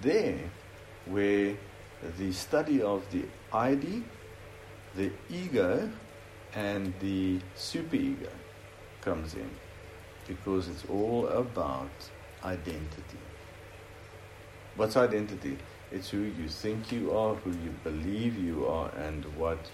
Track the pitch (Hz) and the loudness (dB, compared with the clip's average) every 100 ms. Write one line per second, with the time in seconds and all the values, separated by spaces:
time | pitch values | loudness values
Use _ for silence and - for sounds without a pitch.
0 | 120 214 156 - 76 - - - - - | 4 6 4 0 -4 -8 -14 -16 -16 -14
1 | - 98 101 101 101 104 - - - - | -2 4 6 6 6 2 -8 -16 -16 -10
2 | 85 85 95 90 - 151 160 139 101 101 | -8 -2 -2 -2 2 4 6 6 6 4
3 | 98 135 - - - 110 123 139 160 226 | 2 -2 -2 -6 0 4 6 6 4 -2
4 | 233 - - - - - - - - 92 | -4 -10 -14 -14 -14 -16 -14 -16 -10 0
5 | 98 - - 170 185 123 90 123 220 - | 0 0 -6 -6 2 6 8 6 2 -2
6 | - - - - - 107 101 101 98 95 | -12 -16 -16 -16 -8 -2 0 2 0 0
7 | 98 95 92 92 - - - 165 160 139 | 2 4 4 2 0 -8 -4 -2 2 2
8 | - - - - - - - - - - | 2 0 -4 -10 -14 -14 -16 -16 -16 -4
9 | - 82 80 - - - - - - - | 0 0 -2 -4 -6 -8 -12 -14 -14 -14
10 | - - - 90 98 95 87 78 - 98 | -14 -14 -8 -4 2 2 2 -4 -2 2
11 | 110 120 - 101 123 95 76 65 69 - | 4 4 4 2 2 0 0 0 -4 -8
12 | - - - - 92 90 85 78 78 - | -14 -14 -14 -8 -4 -2 -2 -4 -6 -8
13 | - - - - - - - - - - | -10 -12 -12 -14 -14 -14 -16 -16 -16 -16
14 | - - - - - - - - 110 131 | -16 -16 -16 -16 -16 -16 -12 2 6 8
15 | 123 107 104 98 - - - - - 95 | 8 6 2 -2 -4 -4 -8 -14 -8 -6
16 | - 101 107 85 78 - 110 110 110 120 | -2 0 0 -2 -4 -2 -2 -2 -2 0
17 | 90 104 110 98 92 87 82 76 98 78 | 2 4 4 2 -2 -2 -4 -4 -4 -2
18 | 82 104 117 107 87 78 65 80 65 - | 0 2 2 2 0 2 2 2 0 -2
19 | 76 78 76 76 82 80 78 | -2 -2 -4 0 2 0 -4